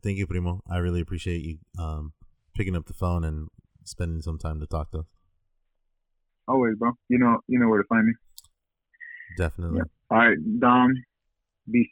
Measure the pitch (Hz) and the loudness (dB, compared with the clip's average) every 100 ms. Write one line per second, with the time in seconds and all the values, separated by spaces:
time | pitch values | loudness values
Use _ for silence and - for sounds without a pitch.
0 | 104 98 85 87 87 90 - 90 87 87 | -6 -4 -2 -2 -2 -4 -4 -2 0 -2
1 | 82 85 92 85 78 78 _ 87 80 78 | -2 -6 -4 -6 -6 -12 _ -8 -6 -6
2 | 76 - - _ _ - 95 87 - - | -10 -14 -20 _ _ -6 -4 -4 -6 -4
3 | 90 87 80 78 78 _ _ _ - - | -2 -2 -2 -6 -10 _ _ _ -16 -8
4 | 85 82 85 80 78 78 76 80 76 80 | -6 -6 -6 -6 -6 -8 -6 -8 -6 -10
5 | 78 _ _ _ _ _ _ _ _ _ | -12 _ _ _ _ _ _ _ _ _
6 | _ _ _ _ - 131 117 107 117 123 | _ _ _ _ -2 2 2 0 -2 -4
7 | - 123 120 113 - 123 117 104 - 113 | 0 2 4 2 0 2 4 2 2 2
8 | 110 120 _ - - _ _ _ _ - | 2 0 _ -20 -20 _ _ _ _ -20
9 | - - - 87 82 - 85 80 82 _ | -20 -18 -12 -4 -4 -4 -4 -4 -6 _
10 | - 113 117 78 90 117 123 123 127 127 | 0 4 6 4 0 2 4 6 6 2
11 | - _ _ _ _ _ - 120 117 | -4 _ _ _ _ _ -2 0 2